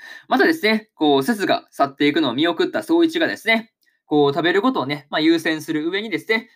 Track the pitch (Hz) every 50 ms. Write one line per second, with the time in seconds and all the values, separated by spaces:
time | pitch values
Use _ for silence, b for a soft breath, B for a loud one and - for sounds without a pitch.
0 | B B B B B B 214 262 - 190 160 165 - 214 220 214 - _ _ _
1 | 160 147 143 135 135 - 240 202 185 151 131 - - _ _ - 143 - - -
2 | 147 147 147 170 156 127 113 131 160 175 170 170 - - - - - - 165 170
3 | 170 160 160 175 165 127 98 - - 208 226 226 226 - _ _ _ _ _ _
4 | _ _ 151 147 147 143 143 170 156 175 175 196 202 262 262 185 127 135 147 147
5 | - _ 202 165 156 160 170 165 165 175 160 156 147 - 160 151 151 170 185 196
6 | 214 226 185 147 - - 220 226 226 b b